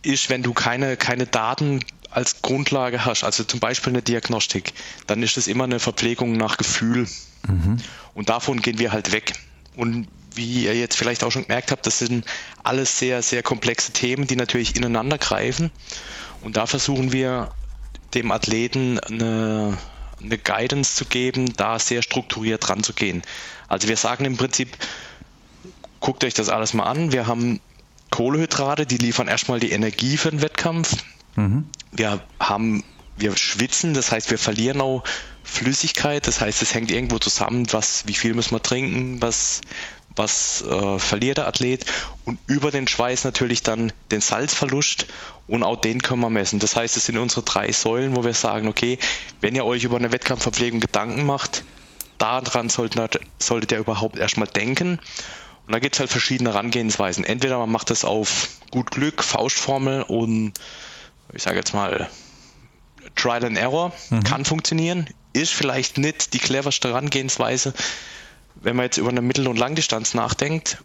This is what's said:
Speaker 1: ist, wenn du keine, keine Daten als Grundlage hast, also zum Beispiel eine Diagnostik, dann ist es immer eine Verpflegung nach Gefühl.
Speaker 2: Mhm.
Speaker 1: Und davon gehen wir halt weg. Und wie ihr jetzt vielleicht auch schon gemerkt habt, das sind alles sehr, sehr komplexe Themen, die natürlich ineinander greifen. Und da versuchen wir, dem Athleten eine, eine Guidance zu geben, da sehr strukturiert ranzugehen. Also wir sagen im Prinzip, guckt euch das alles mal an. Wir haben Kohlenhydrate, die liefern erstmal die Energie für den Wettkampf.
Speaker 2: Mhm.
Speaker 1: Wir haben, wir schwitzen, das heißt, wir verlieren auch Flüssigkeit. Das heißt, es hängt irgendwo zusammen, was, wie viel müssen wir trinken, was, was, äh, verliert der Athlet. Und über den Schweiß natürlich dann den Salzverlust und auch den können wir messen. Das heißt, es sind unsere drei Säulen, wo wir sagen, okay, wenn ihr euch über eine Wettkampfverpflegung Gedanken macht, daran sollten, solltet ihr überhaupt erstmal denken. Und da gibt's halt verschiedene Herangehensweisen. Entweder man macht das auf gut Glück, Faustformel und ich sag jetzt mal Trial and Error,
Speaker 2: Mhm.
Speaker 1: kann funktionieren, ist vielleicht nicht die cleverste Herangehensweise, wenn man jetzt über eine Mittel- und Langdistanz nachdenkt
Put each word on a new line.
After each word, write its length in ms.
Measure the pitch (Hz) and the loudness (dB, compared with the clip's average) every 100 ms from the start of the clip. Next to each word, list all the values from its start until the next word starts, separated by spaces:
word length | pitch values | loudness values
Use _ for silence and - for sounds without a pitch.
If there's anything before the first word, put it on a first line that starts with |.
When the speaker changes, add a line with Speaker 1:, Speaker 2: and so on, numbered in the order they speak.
Speaker 1:
ist, 280 | - 135 - | 2 0 2
wenn 120 | 127 | 2
du 100 | 123 | 2
keine, 440 | 117 120 120 135 127 | 2 0 2 0 2
keine 300 | - 123 127 | 0 2 2
Daten 540 | 117 110 131 147 135 - - - | 2 2 0 0 0 -4 -14 -4
als 300 | 123 123 - | -2 -2 -2
Grundlage 640 | - 135 143 139 127 120 | 0 0 2 2 0 0
hast, 200 | 117 110 | 0 0
also 200 | - - | 0 0
zum 160 | 107 123 | -2 0
Beispiel 320 | 113 131 - | 0 0 0
eine 100 | 123 | 0
Diagnostik, 720 | 117 117 - 113 - 98 - - - - - | 2 0 0 0 0 -2 -4 -10 -16 -14 -2
dann 160 | 107 | 0
ist 140 | 117 - | 2 0
es 100 | 110 | 0
immer 180 | 113 | 0
eine 160 | 127 120 | 2 2
Verpflegung 520 | - - 117 117 120 | 0 0 0 2 2
nach 240 | 113 110 - | 2 2 0
Gefühl. 500 | - - 117 123 113 - - - - | 0 2 2 2 0 -6 -14 -8 0
Speaker 2:
Mhm. 320 | 95 85 120 - - - | 2 4 0 -2 -16 -14
Speaker 1:
Und 140 | - 104 | -4 0
davon 320 | 117 - 123 | 0 0 0
gehen 160 | 113 110 | 0 2
wir 140 | 117 | 0
halt 200 | 107 101 | 0 2
weg. 220 | 107 - - - - - - | 0 0 -6 -16 -20 -20 -4
Und 320 | 117 117 104 - - | -2 -2 -6 -14 -14
wie 300 | 113 117 123 | -8 -2 0
ihr 100 | 101 117 | 2 2
jetzt 200 | 120 - | 0 2
vielleicht 260 | 120 120 | 0 2
auch 60 | 120 | 0
schon 100 | 131 | -2
gemerkt 280 | - 120 - | 0 -2 0
habt, 140 | 135 - | 0 0
das 120 | - | 0
sind 260 | 120 120 - - - - | 2 0 -2 -10 -10 -6
alles 360 | - 131 131 - | -2 0 0 0
sehr, 240 | 127 127 | 0 0
sehr 200 | 113 123 | 0 0
komplexe 500 | - 117 120 117 - | 0 0 0 0 -2
Themen, 340 | - 123 131 131 | 0 0 0 0
die 100 | 127 | 0
natürlich 400 | 120 123 113 - | 2 2 0 0
ineinander 420 | 120 117 123 151 | 2 2 0 0
greifen. 520 | - 98 117 131 165 - - - - - - - | 2 2 0 0 -2 -4 -14 -14 -12 -14 -14 -12
Und 140 | 110 107 | -4 0
da 100 | 113 | 0
versuchen 460 | 139 - 135 131 | 0 0 0 2
wir, 380 | 131 131 127 107 - - - - - - | 2 0 -2 -4 -8 -10 -12 -14 -16 -4
dem 160 | 123 117 | -2 0
Athleten 680 | 101 - 113 120 135 127 120 | 0 0 0 0 0 0 0
eine, 760 | - 113 113 110 110 110 104 98 - - - - | -2 -2 0 2 2 0 0 -2 -6 -14 -14 -12
eine 160 | 110 113 | -6 -4
Guidance 560 | - 101 123 143 131 - | -2 0 0 0 0 -2
zu 80 | |
geben, 480 | - 123 127 131 127 113 | -2 0 0 2 -2 2
da 220 | 107 113 | 0 2
sehr 220 | - 120 | 0 0
strukturiert 680 | 120 - - - 110 110 - | 0 -2 -2 -2 0 0 0
ranzugehen. 520 | 95 110 - 101 87 - - - - - | 0 0 0 0 0 -6 -12 -14 -16 -4
Also 200 | 92 104 | 0 2
wir 80 | 110 | 2
sagen 280 | 113 120 | 0 0
im 120 | 135 120 | -2 0
Prinzip, 380 | 131 - 123 - - - - - - - - - - - - - | 0 0 -2 -6 -10 -10 -16 -18 -20 -20 -20 -20 -20 -20 -20 -4
guckt 240 | - 127 | -4 0
euch 100 | 127 | 0
das 140 | - 101 | 2 0
alles 260 | 104 110 | 0 0
mal 100 | 113 | 0
an. 280 | - 139 165 | 0 0 2
Wir 140 | 131 117 | 2 2
haben 340 | 117 120 110 - - - - - | 0 0 -2 -6 -20 -20 -20 -4
Kohlenhydrate, 760 | - 120 151 160 - 139 147 143 | 0 2 2 2 0 0 0 0
die 100 | 123 | 2
liefern 320 | 120 117 113 | 2 2 0
erstmal 320 | 113 - 123 | 0 0 0
die 120 | 113 | 0
Energie 440 | 101 110 - 127 151 | 2 0 0 0 2
für 140 | 160 | 0
den 100 | 151 | 2
Wettkampf. 540 | 151 - 170 165 160 - - - - - | 0 0 0 0 0 -2 -6 -20 -6 0
Speaker 2:
Mhm. 280 | 104 120 151 - - | 2 2 -2 -10 -10
Speaker 1:
Wir 280 | - 110 101 - - | 0 0 0 -6 -4
haben, 440 | - 104 113 104 - - - - | 0 2 2 0 -4 -18 -20 -2
wir 200 | 104 95 | 0 0
schwitzen, 580 | - 101 123 - 170 | 0 0 2 2 2
das 160 | 139 123 | 0 2
heißt, 180 | 113 - | 0 0
wir 80 | 113 | 0
verlieren 420 | - 110 117 139 | 2 2 0 2
auch 240 | 135 131 - - - - | 0 0 -4 -8 -10 -16
Flüssigkeit. 840 | - - 120 139 165 - 147 147 - | -8 -2 0 0 0 0 0 0 0
Das 140 | - | 0
heißt, 220 | 107 107 | 0 0
es 120 | 110 | 0
hängt 160 | 117 113 | 0 0
irgendwo 280 | 107 123 113 | 0 0 0
zusammen, 480 | 104 - 101 123 117 | 0 0 2 0 2
was, 340 | 110 - - 107 | 0 0 -2 -2
wie 80 | |
viel 200 | 101 117 | 0 2
müssen 200 | 113 113 | 2 0
wir 80 | 117 | 0
trinken, 580 | - 127 131 - 127 123 | 0 0 0 -2 -2 0
was, 400 | 117 110 - - - - - - - - | 0 0 0 -2 -6 -12 -12 -14 -8 -4
was, 460 | 107 - - - | 0 0 0 -2
äh, 360 | - 85 101 95 | 0 0 0 0
verliert 400 | - 104 123 139 | 0 0 2 2
der 80 | 95 | 0
Athlet. 360 | - 123 127 - - - - | 0 0 0 -2 -6 -8 -10
Und 140 | - 120 - | -8 -8 0
über 240 | 143 147 | 0 2
den 180 | 139 131 | 0 0
Schweiß 360 | - 120 127 | 2 2 2
natürlich 380 | 131 - 123 117 | 0 0 0 2
dann 300 | - 113 113 - - | 2 0 0 -4 -2
den 100 | 107 | 0
Salzverlust 840 | - 104 147 - 139 139 147 - - - - - - | 2 0 0 0 2 2 2 0 -4 -8 -16 -18 -2
und 160 | 117 | 2
auch 180 | 95 117 | 2 2
den 220 | 113 120 | 0 2
können 180 | - 127 | 0 2
wir 100 | 117 | 2
messen. 280 | 110 95 104 | 2 2 2
Das 180 | 104 - | 2 2
heißt, 200 | 117 - | 0 0
es 100 | - | 0
sind 120 | 117 | 0
unsere 240 | 120 120 | 0 0
drei 300 | - 110 104 | 0 0 2
Säulen, 440 | 110 110 117 135 123 | 2 2 2 2 2
wo 80 | |
wir 100 | 120 | 2
sagen, 340 | 117 113 107 110 | 2 0 2 0
okay, 300 | 107 120 127 - - - - | 2 0 0 -2 -4 -8 -2
wenn 140 | 104 | 0
ihr 100 | 127 | 2
euch 200 | 117 123 | 2 2
über 120 | 120 120 | 2 2
eine 160 | 120 | 2
Wettkampfverpflegung 680 | 123 - 127 120 - 120 117 | 2 0 0 0 0 0 2
Gedanken 440 | 110 104 110 117 | 2 0 0 0
macht, 400 | 143 139 - - - - - - - - | 0 0 -2 -6 -10 -20 -20 -14 -14 -2
daran 500 | 107 127 123 123 117 | 0 0 0 0 0
sollten, 320 | - 117 117 113 - - - | -2 0 0 0 -2 -6 -6
solltet 340 | - 117 107 | 0 0 2
ihr 60 | 110 | 0
überhaupt 400 | 110 107 110 - | 0 0 -2 0
erstmal 300 | 92 - 104 | -2 0 0
denken. 500 | - 110 135 180 175 - - - - - - - | 0 0 0 0 -2 -6 -14 -14 -14 -18 -20 -4
Und 60 | |
da 60 | 113 | -2
gibt's 220 | 135 - | 0 0
halt 100 | 131 | 0
verschiedene 400 | 120 - 127 120 | 0 0 0 2
Herangehensweisen. 720 | 101 117 120 110 - 98 90 | 0 0 0 0 2 0 0
Entweder 340 | - 120 131 127 | -2 0 2 2
man 120 | 113 | 0
macht 200 | 113 - | 0 0
das 140 | 117 | 0
auf 440 | - 110 104 - - - - | 2 0 0 -2 -4 -8 -4
gut 200 | 123 120 | -4 -2
Glück, 320 | - 147 - | -2 -2 0
Faustformel 800 | - - 120 - - 135 135 135 | 0 0 2 0 0 2 2 0
und 500 | - 113 113 110 107 - - - - - - - - | 0 0 2 2 0 -4 -16 -18 -18 -18 -20 -20 -20
ich 80 | - | -4
sag 120 | 95 | 0
jetzt 200 | 92 92 | 0 0
mal 340 | 104 98 - - - - - - - - _ - - - | 0 0 0 -4 -8 -20 -20 -20 -20 -20 _ -20 -20 -8
Trial 300 | - 127 117 | -2 0 0
and 120 | 120 101 | 0 2
Error, 340 | 120 147 175 - - | 2 2 -2 -6 0
Speaker 2:
Mhm. 120 | 120 | 2
Speaker 1:
kann 200 | 101 120 139 | 4 2 0
funktionieren, 600 | 160 - 160 165 180 156 - - | 0 0 0 2 0 -4 -8 -4
ist 180 | 131 160 | -2 0
vielleicht 460 | - 143 123 127 - | 2 2 2 0 0
nicht 340 | 147 - - | 0 0 -2
die 60 | 127 | 0
cleverste 500 | - 135 139 135 - | 0 0 0 0 0
Herangehensweise, 840 | 120 143 135 131 - 117 127 139 - - - - - - - - - | 0 0 0 -2 0 2 2 0 -2 -6 -6 -12 -16 -20 -20 -20 -4
wenn 200 | 113 123 | 0 2
man 80 | 123 | 0
jetzt 100 | - | 0
über 140 | 113 | 2
eine 100 | 123 | 2
Mittel- 240 | 123 139 131 | 2 2 2
und 120 | 113 | 2
Langdistanz 560 | 123 160 151 113 113 | 0 2 0 0 0
nachdenkt 640 | 120 110 - 143 160 - - | 0 0 0 0 0 -4 -8